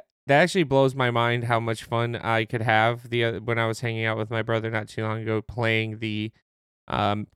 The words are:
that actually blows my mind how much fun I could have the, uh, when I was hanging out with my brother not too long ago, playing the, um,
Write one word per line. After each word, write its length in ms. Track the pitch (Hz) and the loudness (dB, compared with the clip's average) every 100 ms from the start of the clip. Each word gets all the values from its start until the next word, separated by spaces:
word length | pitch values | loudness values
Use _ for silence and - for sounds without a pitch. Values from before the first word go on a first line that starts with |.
| - _ - | -6 _ 2
that 120 | 139 | 4
actually 200 | 175 196 | 4 2
blows 320 | 147 135 135 | 2 4 4
my 160 | 135 123 | 2 0
mind 340 | 120 117 120 | 2 2 0
how 140 | 117 113 | 0 0
much 220 | 113 113 | 0 -4
fun 300 | - 117 117 117 | -4 -2 -2 -2
I 280 | 110 113 113 | 0 0 0
could 160 | 123 | -2
have 480 | 113 110 113 120 120 | 2 4 4 0 -4
the, 140 | 120 | -2
uh, 160 | 117 104 | 0 -2
when 180 | 113 117 | -2 0
I 80 | 113 | 0
was 140 | 113 | -2
hanging 260 | 120 113 113 | -4 -2 -2
out 100 | 110 | -2
with 140 | 107 | -2
my 100 | 117 | -2
brother 280 | 110 113 110 | 0 -2 -2
not 180 | 113 107 | -4 -6
too 140 | - | -6
long 180 | 110 110 | -4 -4
ago, 220 | 110 110 | -2 -4
playing 560 | - 120 117 113 110 110 | -4 -2 0 2 0 -4
the, 320 | 113 107 107 - _ _ _ _ - | -4 -4 -4 -8 _ _ _ _ -6
um, 400 | - 104 104 107 | -2 0 0 -6